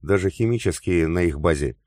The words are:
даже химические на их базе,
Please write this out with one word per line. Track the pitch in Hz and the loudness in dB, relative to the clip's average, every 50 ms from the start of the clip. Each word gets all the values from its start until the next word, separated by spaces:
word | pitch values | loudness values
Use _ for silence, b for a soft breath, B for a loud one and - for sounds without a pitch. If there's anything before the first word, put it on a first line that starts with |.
даже | - 76 101 95 90 95 | -4 0 0 2 2 0
химические | - - 113 113 120 113 - 95 78 - - - 90 85 80 80 | -2 0 -2 0 0 0 -2 -2 -4 -4 -2 0 2 2 2 2
на | 85 90 | 0 0
их | 87 85 76 73 | 0 0 -2 0
базе, | 76 87 80 71 71 65 - _ _ | 0 0 0 0 -2 -6 -6 _ _